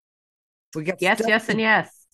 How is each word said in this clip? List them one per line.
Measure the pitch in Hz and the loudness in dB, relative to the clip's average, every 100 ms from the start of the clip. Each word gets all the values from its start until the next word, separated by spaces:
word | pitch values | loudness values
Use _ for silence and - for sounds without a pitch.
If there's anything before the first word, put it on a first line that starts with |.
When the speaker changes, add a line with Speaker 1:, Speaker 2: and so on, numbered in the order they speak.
| _ _ _ _ _ _ _ | _ _ _ _ _ _ _
Speaker 1:
we | 160 | -8
got | 156 185 | -6 -2
Speaker 2:
Yes, | 180 220 | 0 0
Speaker 1:
stuff | 226 | 0
Speaker 2:
yes, | 220 220 | 0 -2
Speaker 1:
to, | |
Speaker 2:
and | 214 | -2
yes. | 220 208 - - _ | 2 2 0 -12 _